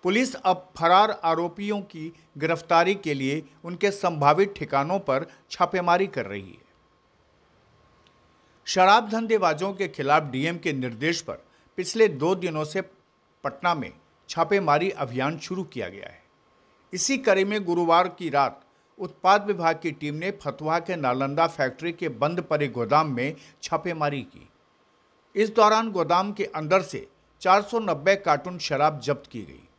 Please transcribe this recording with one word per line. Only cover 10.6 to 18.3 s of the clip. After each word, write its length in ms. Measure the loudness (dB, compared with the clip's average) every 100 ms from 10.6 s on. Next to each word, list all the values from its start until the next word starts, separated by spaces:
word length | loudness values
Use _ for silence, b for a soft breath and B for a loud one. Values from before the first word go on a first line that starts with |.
| -6
निर्देश 480 | -4 -6 -4 -4 -4
पर 240 | -8 -14 _ b b -10
पिछले 300 | -8 2 2
दो 280 | 2 -2 0
दिनों 280 | -4 -6
से 180 | -4 -6 -8 _ _ _ _ _
पटना 320 | -10 -4 -2 -2
में 160 | -6 -14 _ _ _
छापेमारी 600 | -2 2 2 4 2 2
अभियान 480 | -4 -6 -4 -4 -4
शुरू 260 | -8 -8
किया 260 | -8 -8 -10
गया 200 | -10 -18
है। 120 | -20 _ _ _ _ b b _
इसी 240 | -6 -2 -2
कड़ी 280 | 2 2 2
में 180 | -2
गुरुवार 440 | -2 0 4 4 4
की 220 | -2
रात 320 | -2